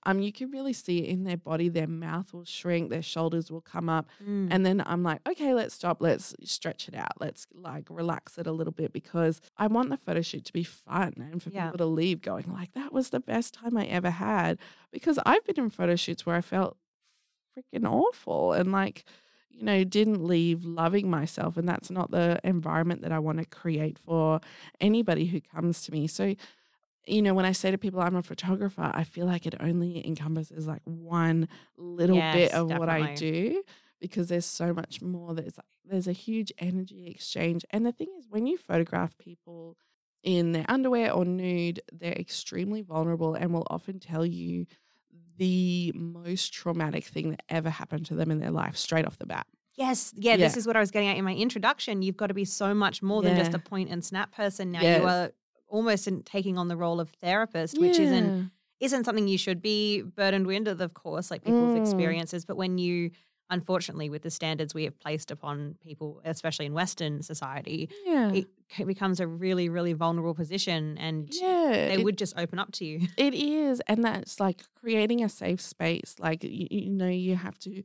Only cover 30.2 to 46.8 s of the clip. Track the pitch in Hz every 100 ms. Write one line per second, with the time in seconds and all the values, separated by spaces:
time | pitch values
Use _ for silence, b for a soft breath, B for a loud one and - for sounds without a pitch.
30.2 | 151 160 156 160 156 156 - 165 165 170
31.2 | 165 165 160 B B - 175 175 180 180
32.2 | 160 165 175 165 165 147 165 160 151 143
33.2 | 160 160 214 359 392 b b b 185 208
34.2 | 175 175 175 - 170 170 - - 180 180
35.2 | 170 160 135 - - _ - 190 180 180
36.2 | - 220 208 - 175 185 185 196 175 -
37.2 | - - 170 170 - 208 233 247 330 381
38.2 | 233 208 247 349 - 165 170 175 170 -
39.2 | - 170 - 170 165 165 _ _ _ _
40.2 | 185 180 170 165 160 269 262 240 226 -
41.2 | 180 185 185 180 170 170 - 165 170 -
42.2 | 175 - - - 190 214 185 160 165 165
43.2 | 160 160 175 170 - 170 - 190 - 160
44.2 | 170 175 170 175 175 b b b b 170
45.2 | 170 170 185 180 180 180 170 - 170 170
46.2 | 175 185 - - 175 170